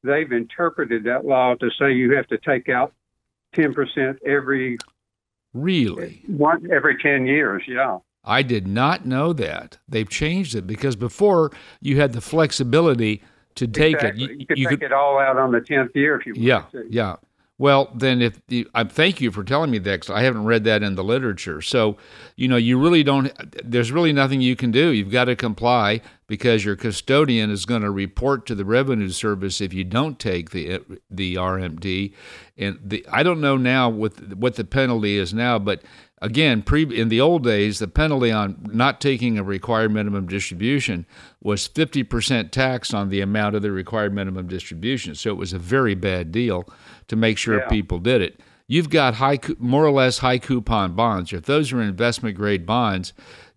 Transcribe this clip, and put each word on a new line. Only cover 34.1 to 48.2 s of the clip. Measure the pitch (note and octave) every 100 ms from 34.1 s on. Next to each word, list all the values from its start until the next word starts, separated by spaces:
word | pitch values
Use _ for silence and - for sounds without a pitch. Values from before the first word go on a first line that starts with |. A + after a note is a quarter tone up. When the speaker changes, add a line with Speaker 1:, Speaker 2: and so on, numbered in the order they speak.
| - G2 G2
Speaker 2:
what | B2 -
the |
penalty | G2+ C3+ C3 A#2 G#2 G2+
is | F2+
now, | G#2+ B2 A#2
but | G2+ F#2+ - - _ _
again, | G#2 A2+ D#3 A2+
pre-, | - D3+ D#3 -
in | A2+
the | A2+
old | C#3+ E3+
days, | A#2+ G#2 G#2 G2+
the | G2+
penalty | - D#3 C#3 A#2+
on | A2 G2+ F#2+ G#2
not | A2+ C3 -
taking | C#3+ C3 B2 A2
a |
required | G2 G2 G#2+ A2 A2
minimum | G#2+ G#2 G2+ F2+
distribution | G2 - F2 A2 C#3 B2+ F2+ F2 - - _
was | - G2+ -
fifty | - D#3+ C#3
percent | A#2+ A#2 G#2+ A#2+ E2+
tax | - C3 B2+ -
on | G#2+ G2
the | G2
amount | G2 G#2+ G#2 G#2
of |
the | G#2
required | F#2+ F#2 A2+ G#2
minimum | G2+ F#2+ F#2 F2+
distribution. | F#2 - E2 G#2+ C3 F#2 D2
So | A2+
it | F#2+
was | F2+
a | F#2
very | F2 C3 B2 G2
bad | G2 F#2 E2
deal | G2 A#2+ F2+ F2 - - - _
to | A2+
make | A2+ G#2+
sure | - G#2+
Speaker 1:
Yeah. | B2
Speaker 2:
people | A2 F2+ F2+
did | F#2+ B2+